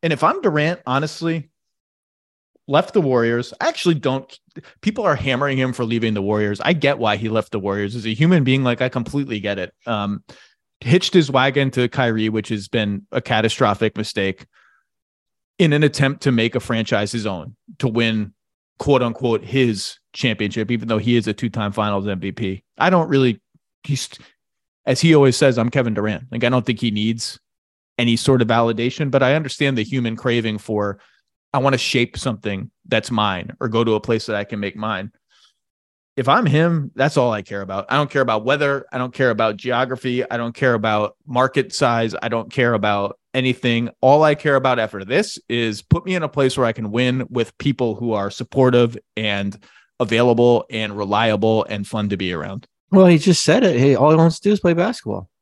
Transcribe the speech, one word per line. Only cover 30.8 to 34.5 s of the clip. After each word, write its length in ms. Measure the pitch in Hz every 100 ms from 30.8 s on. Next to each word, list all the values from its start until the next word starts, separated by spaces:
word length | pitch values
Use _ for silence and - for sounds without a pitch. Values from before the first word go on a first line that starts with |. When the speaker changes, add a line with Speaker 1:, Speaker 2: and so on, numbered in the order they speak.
| 101 101 _ _ _ _ _
Speaker 1:
"I 60 | 143
wanna 180 | 135 135
shape 400 | - 131 120 -
something 540 | - 110 107 98 - _ -
that's 240 | 113 -
mine 440 | 113 104 92 107 -
or 100 | 123
go 140 | 113
to 100 | 113
a 80 | 107
place 240 | - 113 -
that 100 | 104
I 80 |
can 160 | 101